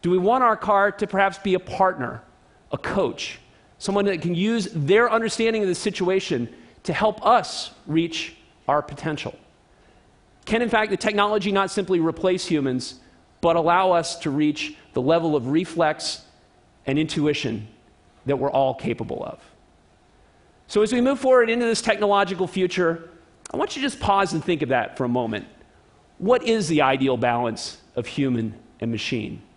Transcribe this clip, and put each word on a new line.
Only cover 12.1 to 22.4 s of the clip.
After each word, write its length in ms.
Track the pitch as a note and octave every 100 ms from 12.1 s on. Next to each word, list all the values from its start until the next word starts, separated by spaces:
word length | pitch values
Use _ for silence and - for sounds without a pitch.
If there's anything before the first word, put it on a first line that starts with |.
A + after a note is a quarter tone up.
| D#3+ F#3 F3+ -
humans, 540 | D#3 C3+ B2+ - - _ _ _ _
but 160 | E3+ E3+
allow 360 | D#3+ F3 F#3+
us 260 | F3 E3 -
to 100 | D#3+
reach 460 | C#3 D3+ D3+ - - -
the 100 | -
level 320 | B2+ E3 E3
of 140 | D3+ B2
reflex 760 | D3+ F3+ E3 D#3+ D#3 - - - _ _ _ _ _ -
and 120 | C#3
intuition 680 | D#3 - D3+ D3 B2+ A2 G#2+ - _ _ _ _ B2+
that 100 | C#3
we're 120 | C#3
all 240 | C3+ C3+
capable 500 | C3 - - - -
of? 160 | - - - _ _ _ _ _ _ _ _ _ _ _ _
So 140 | G#3
as 100 | G#3+
we 80 | A#3+
move 180 | B3 C#4
forward 320 | B3+ B3+ A#3
into 160 | A#3 A#3+
this 160 | A3
technological 640 | - G#3 G#3 G3+ G3 F#3